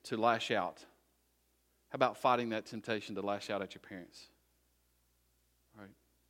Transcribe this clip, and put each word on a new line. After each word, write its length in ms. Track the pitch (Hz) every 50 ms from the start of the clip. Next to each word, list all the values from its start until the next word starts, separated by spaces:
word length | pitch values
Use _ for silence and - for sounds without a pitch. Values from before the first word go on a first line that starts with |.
| -
to 140 | - 120 110
lash 320 | 110 117 117 113 - -
out. 340 | 117 104 90 90 - - - - _ _ _ _ _ _ _ _ _ _ _ _ _ _ _ _ _ _ _ -
How 80 | -
about 220 | 135 135 123 104 -
fighting 320 | - 135 123 120 120 117
that 160 | 110 110 104
temptation 480 | - - 110 101 - 113 104 - - 104
to 80 | 98 95
lash 260 | 101 101 101 - -
out 140 | 107 98 98
at 120 | 92 -
your 60 | -
parents? 460 | - - 101 92 85 - - - - - _ _ _ _ _ _ _ _ _ _ _ _ _ _ _ _ _ _ _ _ _ _ _ _ _ _ _ _ - 110
Right? 100 | 101 98 107 _ _ _ _ _ _ _